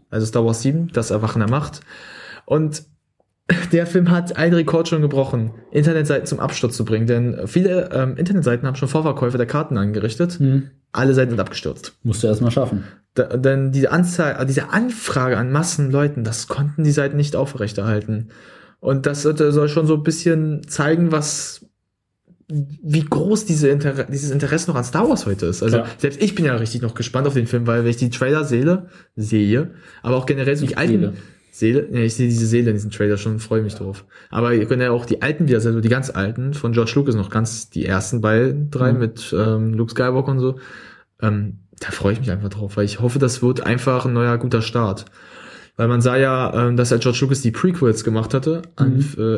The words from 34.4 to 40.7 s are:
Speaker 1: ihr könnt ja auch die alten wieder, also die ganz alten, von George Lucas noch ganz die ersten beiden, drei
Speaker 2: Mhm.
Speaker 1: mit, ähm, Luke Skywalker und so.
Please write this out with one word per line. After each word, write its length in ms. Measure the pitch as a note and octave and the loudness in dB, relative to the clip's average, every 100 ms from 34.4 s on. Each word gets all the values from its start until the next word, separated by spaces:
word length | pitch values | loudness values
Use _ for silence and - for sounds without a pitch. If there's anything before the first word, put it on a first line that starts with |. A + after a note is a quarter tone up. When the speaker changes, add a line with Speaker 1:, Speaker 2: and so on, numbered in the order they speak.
| A#2+ | 2
Speaker 1:
ihr 120 | A#2 A2 | 2 2
könnt 160 | B2+ | 0
ja 100 | B2 | 2
auch 140 | A#2+ A#2+ | 0 -2
die 160 | G#2+ | -2
alten 260 | C3+ D#3 D3+ | -2 0 2
wieder, 100 | A#2 | 4
also 240 | A2+ A2+ | 2 2
die 80 | A2+ | 2
ganz 200 | B2+ C3 | 2 0
alten, 440 | F#2 G2 A#2 C3 | -2 -2 -2 -6
von 180 | D3 A#2+ | -4 0
George 200 | A#2 A2+ C#3 | 2 2 2
Lucas 200 | C#3+ A2 | 0 0
noch 140 | G2+ | 0
ganz 400 | A2 A2+ - - | -2 -2 -4 -10
die 160 | - - | -6 0
ersten 360 | F#2+ - A#2+ | -2 0 0
beiden, 480 | G#2+ A2 C3 C#3+ D3 | 2 4 2 0 -4
drei 220 | - A#2+ | 0 2
Speaker 2:
Mhm. 60 | A#2+ | 2
Speaker 1:
mit, 360 | A2+ - - F2 | 0 -4 -4 0
ähm, 360 | A2 A2 A2+ | 2 2 0
Luke 180 | A2 A2+ | 0 -2
Skywalker 400 | - B2+ B2+ C3 | 0 0 0 0
und 80 | C3 | 0
so. 180 | B2+ B2+ - | 0 -4 -12